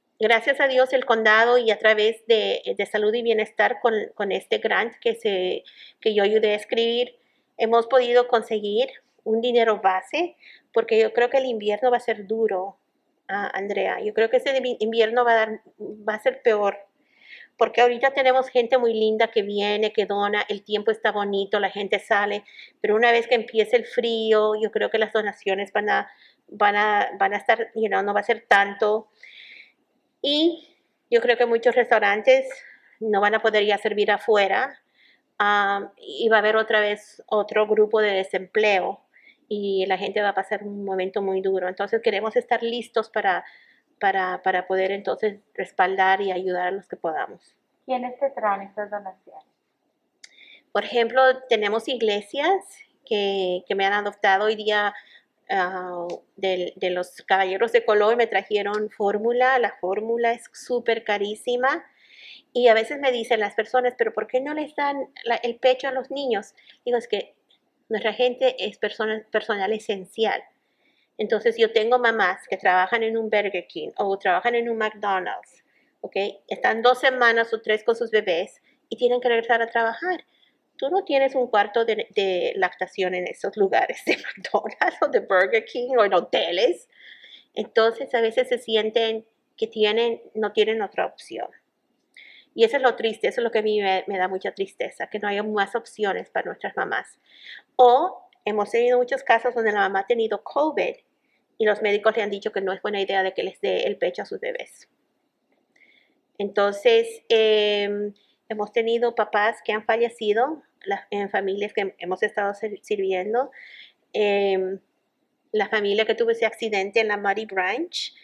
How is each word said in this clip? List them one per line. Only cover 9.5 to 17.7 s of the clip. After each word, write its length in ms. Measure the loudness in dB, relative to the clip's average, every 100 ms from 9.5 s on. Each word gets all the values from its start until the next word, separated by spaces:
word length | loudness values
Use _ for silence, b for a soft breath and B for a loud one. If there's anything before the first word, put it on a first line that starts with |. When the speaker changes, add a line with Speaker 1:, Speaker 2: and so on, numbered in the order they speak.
| 2 4 2
Speaker 1:
base, 560 | 2 0 -2 -4 -4 -6 B B B
porque 280 | -2 2 2
yo 120 | 2
creo 180 | 2 2
que 80 | 2
el 80 | 0
invierno 440 | -4 -2 0 2
va 80 | 0
a 20 |
ser 260 | 0 -6 -4
duro, 500 | -2 0 0 -6 -12 _ _ _ _ -8
ah, 220 | -6 -4
Andrea. 460 | -6 -4 -2 -2 -2
Yo 120 | -4
creo 160 | 0 2
que 80 | 2
ese 180 | 0 -2
invi-, 200 | -2 -4
invierno 440 | -2 2 2 2
va 80 | 4
a 40 | 4
dar, 240 | 2 -4 _ -16
va 360 | -14 -10 -6
a 80 | -2
ser 200 | -2 0
peor, 360 | 2 2 0 -2 -12 _ B B B B B 0
porque 240 | 2